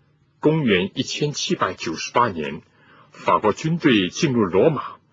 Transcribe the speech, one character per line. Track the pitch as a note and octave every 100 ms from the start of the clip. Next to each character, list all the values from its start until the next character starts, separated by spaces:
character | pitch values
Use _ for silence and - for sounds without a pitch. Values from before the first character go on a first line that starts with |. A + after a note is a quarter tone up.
| _ _ _ _
公 | D3 D#3+
元 | B2 F2+ G2 -
一 |
千 | - - D3
七 | - - F3
百 | G2 F2+
九 | - -
十 | -
八 | B2 A#2+
年， | E2+ C#2+ D#2+ - _ _ - _
法 | - - F2+
国 | G#2+
军 | - D#3 E3
队 | D3+ G#2+ F2+
进 | - D#3+
入 | A#2+
罗 | F#2+ F#2 D#3
马， | C3 - - _